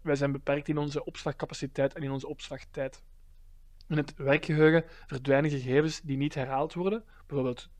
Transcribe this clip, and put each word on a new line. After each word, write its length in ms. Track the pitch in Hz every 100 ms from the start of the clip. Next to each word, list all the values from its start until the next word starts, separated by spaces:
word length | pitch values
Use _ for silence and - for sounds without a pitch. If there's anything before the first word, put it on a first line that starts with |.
Wij 120 | 160
zijn 180 | 143 139
beperkt 360 | 139 - 143 147
in 100 | 151
onze 260 | 147 143
opslagcapaciteit 880 | - - 160 - 151 - 139 - 139
en 80 | -
in 80 | 139
onze 180 | 135 139
opslagtijd. 720 | 151 - 131 - - 135 - - - - - - - - - -
In 80 | 151
het 180 | 147 -
werkgeheugen 680 | 139 160 - 151 156 165 160 - -
verdwijnen 440 | 135 135 135 156
gegevens 500 | 143 127 135 156 151
die 160 | 151 135
niet 180 | 147
herhaald 400 | 147 131 135 156
worden, 300 | 170 190 226 - - -
bijvoorbeeld 420 | 139 127 123 - -